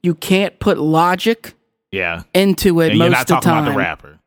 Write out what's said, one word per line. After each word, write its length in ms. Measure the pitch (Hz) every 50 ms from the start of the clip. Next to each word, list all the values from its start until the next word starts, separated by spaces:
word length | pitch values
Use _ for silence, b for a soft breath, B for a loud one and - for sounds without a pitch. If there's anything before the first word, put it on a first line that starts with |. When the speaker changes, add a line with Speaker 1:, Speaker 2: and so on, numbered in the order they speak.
Speaker 1:
you 120 | - 175 165
can't 440 | _ - - 185 190 202 180 _ _
put 180 | - 208 180 -
logic 760 | 147 156 156 160 170 175 185 180 - 220 233 226 - - _ _ _ _ _ _ _ _
Speaker 2:
Yeah. 320 | - 95 90 85 85 85 82 _
Speaker 1:
into 480 | - 185 196 196 190 - - 196 170 165
it 100 | 165 160
Speaker 2:
And 80 | - 160
Speaker 1:
most 60 | 170
Speaker 2:
you're 40 | 175
not 100 | 175 123
Speaker 1:
of 40 | 131
the 80 | - 170
Speaker 2:
talking 160 | 131 - -
Speaker 1:
time. 120 | - - 147
Speaker 2:
about 80 | 131
the 60 | 107 104
rapper. 400 | 92 85 78 - - 71 78 _ _